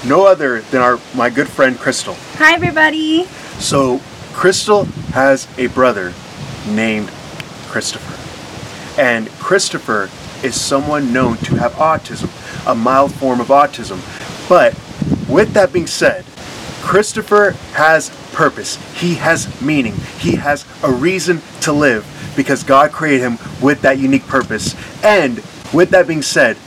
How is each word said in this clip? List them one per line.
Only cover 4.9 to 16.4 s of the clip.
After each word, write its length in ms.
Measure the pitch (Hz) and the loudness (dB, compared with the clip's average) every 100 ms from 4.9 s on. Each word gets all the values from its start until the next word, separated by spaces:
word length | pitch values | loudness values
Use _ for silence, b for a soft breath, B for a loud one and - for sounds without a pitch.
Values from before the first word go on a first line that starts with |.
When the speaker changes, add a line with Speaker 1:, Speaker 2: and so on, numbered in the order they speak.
| - - | -6 -4
Speaker 1:
has 340 | 135 135 135 - - | 2 4 4 0 -4
a 80 | 127 | -2
brother 460 | 131 127 104 90 92 - - - - 107 | 2 2 2 -6 -10 -16 -14 -12 -10 -4
named 420 | 107 113 107 101 - - - - - - | -2 0 -2 -6 -12 -16 -16 -16 -16 -8
Christopher. 1300 | - - - - - - - - - - - - - | -6 -6 -8 -12 -14 -14 -14 -16 -14 -14 -14 -10 0
And 300 | 131 117 110 | 2 2 -4
Christopher 760 | - - 190 - 156 - 110 92 - - - | -8 0 0 0 -6 -2 -2 -2 -10 -16 -8
is 160 | 131 117 | -6 -4
someone 540 | - 139 147 151 135 | -2 -2 0 -2 0
known 240 | 123 127 117 | 2 0 0
to 160 | - - | 0 0
have 160 | 120 | 0
autism, 560 | - 156 156 - 113 - - B B - | 0 0 0 -4 -10 -10 -10 B B -2
a 80 | |
mild 400 | 113 117 135 143 | 0 2 4 2
form 260 | - 135 123 | 0 -2 0
of 80 | 117 | 4
autism. 520 | 139 143 - 98 92 - B B - - | 4 4 0 -10 -10 -10 B B -12 4
But 240 | 175 135 - - - - - - | 6 6 0 -14 -6 -2 -2 0
with 220 | 175 214 | 2 2
that 180 | 214 277 | 2 2
being 160 | 185 156 | 0 -4
said, 380 | - 151 107 - - | -2 -2 -2 -10 -18